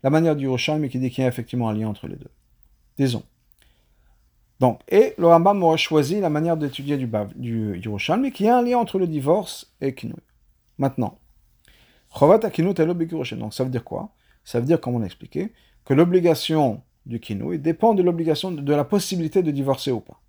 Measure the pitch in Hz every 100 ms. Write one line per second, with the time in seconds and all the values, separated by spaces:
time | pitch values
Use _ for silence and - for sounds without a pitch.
0 | 135 156 165 147 135 127 - 156 143 123
1 | 131 - 127 123 117 123 117 107 110 101
2 | - - - _ _ _ _ _ _ -
3 | 135 117 - _ _ _ _ _ _ _
4 | _ _ _ _ _ _ 127 110 - 196
5 | 226 - 170 165 180 202 170 160 - 156
6 | 135 202 185 151 165 165 147 127 139 143
7 | 127 110 101 127 123 113 107 90 110 104
8 | - 185 269 - 208 247 240 247 233 190
9 | 180 151 135 185 175 - - _ 139 135
10 | 120 - _ _ _ _ _ - 139 -
11 | 104 - _ _ _ _ _ _ _ _
12 | _ - 143 175 220 - 170 180 160 175
13 | 165 165 127 113 110 - 131 117 - -
14 | 214 _ _ _ - 120 127 170 - 123
15 | 101 - - - 202 _ _ _ - 139
16 | 175 180 175 156 - 156 135 104 _ _
17 | - 117 - 101 135 175 151 165 226 202
18 | 180 170 165 147 190 165 143 147 147 208
19 | 185 185 160 196 165 139 139 131 - 117
20 | - -